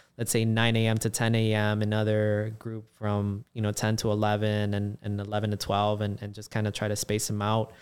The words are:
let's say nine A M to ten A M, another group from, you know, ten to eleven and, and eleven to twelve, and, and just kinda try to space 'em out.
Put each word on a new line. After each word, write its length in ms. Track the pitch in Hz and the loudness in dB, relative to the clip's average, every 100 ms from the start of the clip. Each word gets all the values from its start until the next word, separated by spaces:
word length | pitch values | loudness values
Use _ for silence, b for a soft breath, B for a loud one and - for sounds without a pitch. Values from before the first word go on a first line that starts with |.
| B B | B B
let's 100 | 117 | -2
say 140 | 117 113 | 2 2
nine 300 | 113 117 113 | 4 4 4
A 100 | 113 | 2
M 140 | 110 | 2
to 100 | 113 | 0
ten 240 | - 113 | 0 2
A 200 | 113 110 | 4 4
M, 280 | 107 107 107 | 2 2 2
another 720 | 107 107 107 107 107 104 107 110 | 0 2 2 2 2 0 -2 -6
group 260 | 113 110 107 - | -10 -10 -12 -6
from, 460 | 107 104 101 101 - | -2 0 0 -4 -6
you 100 | 117 | -4
know, 80 | 107 | -2
ten 240 | 104 107 110 | 0 0 0
to 140 | 113 | 0
eleven 640 | 107 107 104 107 104 104 101 | 2 2 2 2 0 0 -2
and, 240 | 101 104 | -4 -6
and 180 | 107 101 | -6 -6
eleven 300 | 101 104 104 | -4 -2 -2
to 80 | 101 | -2
twelve, 440 | - 101 104 107 | 0 2 2 0
and, 200 | 104 98 | -2 -4
and 140 | 104 104 | -8 -12
just 160 | - | -8
kinda 200 | 113 107 | -2 -2
try 160 | - 107 | -2 -2
to 80 | 104 | -2
space 340 | - 107 - | -2 -2 -2
'em 100 | 104 | -2
out. 320 | 104 113 107 B | 0 0 -2 B